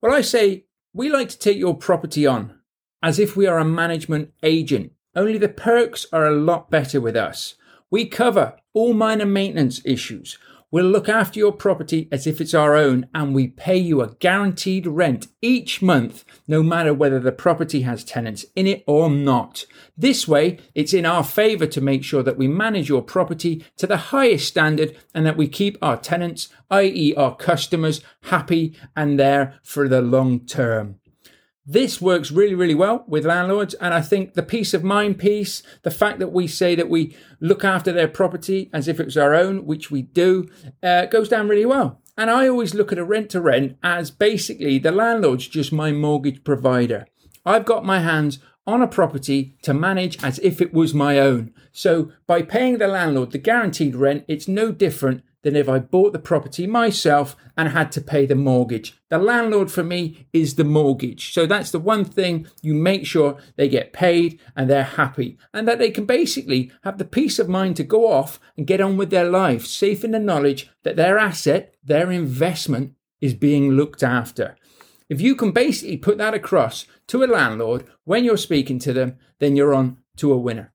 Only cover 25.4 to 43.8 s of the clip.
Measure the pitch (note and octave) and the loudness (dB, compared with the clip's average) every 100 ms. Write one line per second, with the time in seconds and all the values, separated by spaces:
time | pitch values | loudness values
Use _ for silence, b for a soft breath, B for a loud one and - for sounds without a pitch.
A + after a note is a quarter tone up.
25.4 | D3+ - G3+ G3+ D#3 A#2+ - F3 F3 D#3+ | -2 0 -4 -2 -2 -2 -4 -4 -4 -8
26.4 | - b _ G3 G3 F#3 D3+ D3+ C3+ - | -14 b _ 2 2 2 0 2 0 0
27.4 | - E3+ - E3+ D#3+ D3+ b b - F3+ | -2 0 0 -2 -2 -4 b b -2 -2
28.4 | - E3+ D#3+ B B - D3 C#3 C3+ C#3 | 0 -2 -2 B B -4 0 2 4 2
29.4 | C3+ - - - C#3 C3 B2 C3 C3 B2 | 0 -6 -12 -4 0 2 2 2 2 -2
30.4 | B2 - A#2+ A2+ G#2 G2+ _ _ b b | -4 -4 -2 -2 -4 -12 _ _ b b
31.4 | b _ - E3+ C4 - F3+ F3 C3+ D3 | b _ -2 0 0 -2 0 0 0 0
32.4 | G#3 F#3 F3+ D3+ F#3+ A#3+ - D#3 D3+ F3 | 2 2 0 2 2 0 -2 -2 0 0
33.4 | F3+ G3 G3+ - F3+ E3+ D#3+ G3+ F#3 - | 0 -2 -2 -6 -2 -2 0 -2 -2 -6
34.4 | E3+ A#3 G#3 F#3 F3 G3+ G#3 G3 G3 G#3 | -4 -4 -2 -2 0 0 0 0 0 0
35.4 | G3 - B B - D#3+ G#3 - F#3 F3 | -4 -8 B B -8 0 -2 0 -4 -2
36.4 | F3 - F3+ E3+ E3 E3 D#3+ B B B | -2 0 0 0 0 0 -2 B B B
37.4 | D#3+ G3 G3 F#3 E3 F3 D#3+ - F#3 F3+ | -2 0 0 0 -2 0 0 0 -2 -2
38.4 | E3+ F#3+ F#3+ D#3 C#3 D#3+ E3 C3+ C#3+ D#3 | -4 -4 -4 -6 -4 -4 -2 2 4 4
39.4 | F3+ F#3+ D3+ D#3 - D3 B2 F3+ F3+ F#3 | 2 0 -6 -8 -6 -8 -4 2 4 2
40.4 | F3+ B C#3 - F#3 F3+ F3+ A3+ G#3+ A3+ | 0 B -20 -8 0 2 2 0 2 0
41.4 | G#3 G#3 A3+ C4+ F3 - _ - A3 A#3+ | 2 2 2 2 0 -4 _ -6 0 2
42.4 | C4 B3 A3 G3+ G#3 F3+ E3+ G#3 G#3+ F#3 | 2 2 -2 -2 -2 -2 -2 -2 -2 -2
43.4 | E3+ B2+ C3+ - | 2 2 2 -4